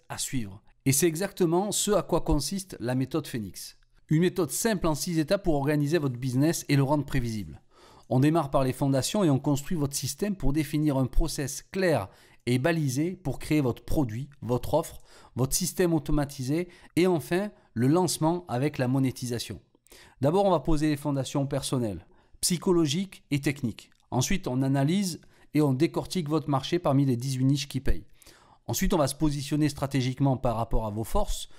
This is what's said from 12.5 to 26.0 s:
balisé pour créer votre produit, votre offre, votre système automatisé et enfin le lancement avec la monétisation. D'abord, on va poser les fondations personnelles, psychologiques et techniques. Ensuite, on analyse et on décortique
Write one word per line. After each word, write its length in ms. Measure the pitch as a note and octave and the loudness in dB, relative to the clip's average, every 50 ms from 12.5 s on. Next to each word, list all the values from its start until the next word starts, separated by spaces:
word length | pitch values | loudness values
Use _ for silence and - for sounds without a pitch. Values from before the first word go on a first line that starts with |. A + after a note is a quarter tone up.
| B2 B2+ | 0 2
balisé 540 | B2+ E3 E3+ E3 D3+ C3+ A#2+ C3+ D#3 F3 | 2 2 2 2 0 0 0 0 -2 -2
pour 280 | F#3+ F3+ - C#3 B2 - | -4 -6 -6 -6 -6 -6
créer 220 | - - D#3 D3+ | -4 0 0 2
votre 220 | C#3 B2 A2 - - | 2 0 -2 -4 -2
produit, 460 | - - E3 C#3+ A2+ G#2+ A#2 C#3 - - - | -2 0 0 0 -2 -4 -8 -10 -12 -14 -12
votre 320 | - A2 B2 B2 - - - | -4 -2 -2 -2 0 0 -2
offre, 260 | D#3 E3 - - - - - - - - - _ | -2 -2 -2 -10 -16 -20 -20 -20 -20 -20 -14 _
votre 180 | - B2+ C3+ - | -2 -2 0 0
système 400 | - F#3 - - - F#3 F3 E3 | -2 -2 -4 0 0 2 2 2
automatisé 760 | D#3 C#3+ - D3+ D3 C#3+ D3 - - B2+ B2 D3 E3 F3+ F3+ - - - - _ | 0 0 2 0 0 0 -2 -4 -8 -4 -4 -2 -2 -4 -6 -10 -20 -20 -4 _
et 100 | D#3+ F3 | 2 4
enfin 440 | F#3+ F3 D#3 - - E3+ F3+ G3+ G#3 - - _ _ _ | 4 4 2 0 -2 -2 -2 -2 -4 -8 -14 _ _ _
le 140 | - B2 C3 | 0 2 4
lancement 580 | D3+ F3+ F#3 D3+ - - D#3 D#3 F3 F3 F3 - | 4 4 2 2 0 0 0 0 0 0 -4 -4
avec 300 | A2 B2 C3+ D3+ D3+ - | -4 -2 -2 -2 -2 -2
la 100 | C3 B2 | -2 0
monétisation. 720 | C3 C3+ C3+ C3 - - C3 A#2+ A#2+ A2+ - - G#2+ - - _ _ _ _ _ - - - - _ _ | 2 2 0 0 -2 -4 -6 -6 -6 -6 -6 -8 -12 -14 -14 _ _ _ _ _ -20 -20 -20 -20 _ _
D'abord, 240 | B2 C#3 E3 G3 G3+ | 0 2 4 4 4
on 60 | G3 | 4
va 100 | F3+ D#3 | 2 2
poser 280 | C3+ C#3 D#3 D3 D3+ D#3 | 2 2 2 2 2 0
les 80 | D3+ C#3 | 0 0
fondations 480 | - D3 C#3 C#3 B2+ - - D3 C#3 | -2 -2 -2 -2 -4 -2 -2 -2 -2
personnelles, 600 | C3+ D3 C3+ - - - C3 A#2+ G#2+ F#2+ E2 - _ _ _ _ _ - - | 0 -2 -4 -4 -2 -2 -2 -2 -2 -4 -8 -12 _ _ _ _ _ -12 -4
psychologiques 840 | - - - - - G3 F3+ E3+ E3 D3 C3+ F3 G3 F#3+ - - - _ | -2 -2 0 0 2 2 2 4 4 2 0 -2 -2 -6 -10 -18 -10 _
et 100 | C#3+ C#3+ | -6 -2
techniques. 520 | C#3+ D#3 C#3 C#3+ - A#2 F#2+ - - _ _ _ _ _ | -2 -2 -4 -2 -4 -6 -6 -8 -16 _ _ _ _ _
Ensuite, 380 | - A#2+ B2+ - G3 F#3 - - | -2 -2 0 0 0 -2 -2 -2
on 160 | B2 B2+ C3+ | -2 0 0
analyse 580 | C3+ C#3 C#3 C#3 C#3+ F3 G3+ G#3 F#3 D#3 - - - _ _ - _ _ | 0 2 2 2 2 0 0 -2 -2 -6 -10 -14 -20 _ _ -20 _ _
et 80 | D3 | 2
on 120 | D3+ C#3+ C3 | 2 2 2
décortique 560 | B2+ D#3+ E3 - E3+ | 2 0 0 0 -4